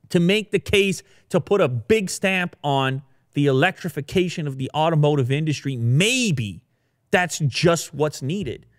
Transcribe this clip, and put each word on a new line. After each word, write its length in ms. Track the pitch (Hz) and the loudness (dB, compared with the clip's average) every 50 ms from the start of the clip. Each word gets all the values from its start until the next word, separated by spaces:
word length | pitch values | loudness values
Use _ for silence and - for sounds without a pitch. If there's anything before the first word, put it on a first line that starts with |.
| _ - | _ -2
to 100 | - 180 | 0 2
make 300 | 170 175 202 220 202 - | 2 4 2 2 0 -2
the 80 | - 190 | -4 -4
case 440 | - - - 202 202 196 180 - - _ _ _ _ - | -2 0 2 2 2 2 0 -4 -8 _ _ _ _ -4
to 100 | - 180 | -2 -2
put 220 | - - 202 202 175 | 0 2 2 2 2
a 60 | 135 | 2
big 420 | 127 117 - - 220 220 190 180 | 0 -2 0 2 2 2 2 -2
stamp 460 | - - - 190 190 185 180 180 - - - | -4 -4 -2 -2 0 -2 -2 -4 -6 -6 -4
on 400 | 147 139 135 135 131 135 135 - _ _ _ _ _ - | -2 0 0 0 0 -2 -4 -8 _ _ _ _ _ -2
the 140 | 147 143 | 0 2
electrification 1000 | 143 131 131 151 185 185 - - 175 - 151 135 - - 190 180 175 - - 156 | 2 4 4 2 2 0 -2 -8 -8 -8 -8 -8 -4 0 0 0 0 -2 -6 -6
of 120 | 143 135 131 | -6 -6 -6
the 120 | 131 127 - | -8 -6 -2
automotive 560 | 151 156 170 165 151 147 147 151 143 127 120 135 | 0 0 2 4 4 4 4 2 2 0 0 0
industry, 440 | 147 160 156 143 - - 139 135 | -2 -2 -2 -4 -4 -4 -6 -6
maybe 840 | 120 117 117 127 147 190 226 262 254 247 214 156 120 113 101 87 - - _ _ _ _ _ _ _ _ _ | -2 0 2 2 4 4 2 2 2 0 0 0 -2 -4 -6 -8 -12 -16 _ _ _ _ _ _ _ _ _
that's 280 | - 185 180 170 - - | 0 0 0 -2 -2 -2
just 560 | 160 131 - - - 170 170 160 - - - | -4 -2 0 2 2 2 2 2 -2 -6 -4
what's 260 | 139 147 151 - - | -4 -2 -2 -4 -4
needed. 460 | 139 127 175 208 180 120 95 - - _ _ | -6 -6 -6 -6 -6 -8 -10 -10 -14 _ _